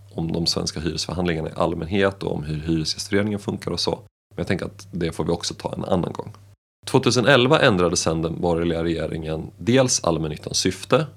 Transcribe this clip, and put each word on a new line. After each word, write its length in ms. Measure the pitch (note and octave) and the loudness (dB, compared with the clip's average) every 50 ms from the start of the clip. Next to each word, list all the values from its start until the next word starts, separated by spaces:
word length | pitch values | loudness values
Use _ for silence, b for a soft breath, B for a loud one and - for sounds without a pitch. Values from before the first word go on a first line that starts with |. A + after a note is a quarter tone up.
| - - - | -18 -12 -6
om 180 | - E2 E2 | -4 -4 -2
de 140 | E2+ E2+ E2+ | -2 -2 0
svenska 340 | - - - F2 E2+ - E2+ | 0 -2 -2 -4 -4 -6 -4
hyresförhandlingarna 680 | D#2 E2 D#2+ E2 - - - E2 F2+ F2 E2 D#2+ D#2+ D#2 | -4 -4 -4 -4 -6 -4 -4 -2 0 0 0 -2 -2 -6
i 40 | - | -2
allmänhet 680 | - F2 E2 E2+ E2+ E2 D#2 G2 G2+ G2 G2 G2 - - | -2 0 0 0 -2 -4 -2 0 2 2 2 0 0 -4
och 100 | - E2+ | -4 -4
om 100 | E2+ D2+ | -4 -4
hur 160 | D2 D#2 D2+ | -6 -6 -6
Hyresgästföreningen 800 | D2 E2 E2 D#2+ D#2 - - - - - G#2 G2 G#2 G#2+ G#2 G2 | -2 0 0 0 0 -2 -4 -6 -4 0 0 0 0 0 -2 -4
funkar 320 | - - - - - - | -4 -6 -6 -4 -6 -6
och 80 | E2+ F2 | -4 -2
så. 120 | - - | -2 -2
Men 460 | - - - - _ _ _ _ _ - | -2 -4 -8 -18 _ _ _ _ _ -8
jag 100 | F2 - | -2 -2
tänker 180 | G2+ F2 - | -2 -2 -2
att 220 | - - - - - | -8 -10 -14 -18 -10
det 200 | - F2 E2+ - | -4 -2 -2 -2
får 120 | D#3+ - E2 | -2 -2 -2
vi 80 | D#2+ | -2
också 220 | E2+ - - - E2 | -2 -2 -2 -8 -10
ta 200 | - - - - | -6 -8 -8 -6
en 120 | - - | -6 -2
annan 280 | - G2 F2+ D#2+ - - | 0 0 0 0 -2 -4
gång. 200 | - - - - - - - - _ _ _ _ _ _ | -8 -10 -12 -14 -18 -20 -20 -20 _ _ _ _ _ _
Tvåtusenelva 760 | - - C3+ B2+ A#2+ A2+ B2 A2+ A2 C#3+ B2 B2 B2+ D#3+ D3+ | 2 2 4 4 4 2 4 4 6 6 6 6 6 4 6
ändrade 380 | - C3+ G#2+ F2+ F2 E2+ F2 - | 6 6 6 6 4 4 2 2
sedan 240 | - - E2 E2 | 0 0 0 0
den 200 | D#2+ E2 E2 E2 | 0 -2 -4 -2
borgerliga 420 | F2 F2 E2+ E2 E2+ E2+ E2 E2 E2 | 0 0 2 2 2 0 0 0 0
regeringen 680 | E2+ E2 D#2+ D#2 D#2 - D#2+ D#2+ D#2 D#2+ D#2 D#2+ - - - | 0 0 -2 -2 -4 -4 -6 -4 -4 -6 -6 -6 -10 -12 -6
dels 460 | E2+ G2 A#2+ C3 C3 B2 - - - | 0 4 6 6 6 4 2 2 2
allmännyttans 540 | E2+ E2 D#2+ D#2+ D#2 D2+ - - - - - | 2 2 2 0 -4 -4 -6 -8 -4 -4 0
syfte 480 | - F#2 F2+ - - - - C3 D#3+ - - | 0 0 -2 -2 -2 2 2 2 2 0 -6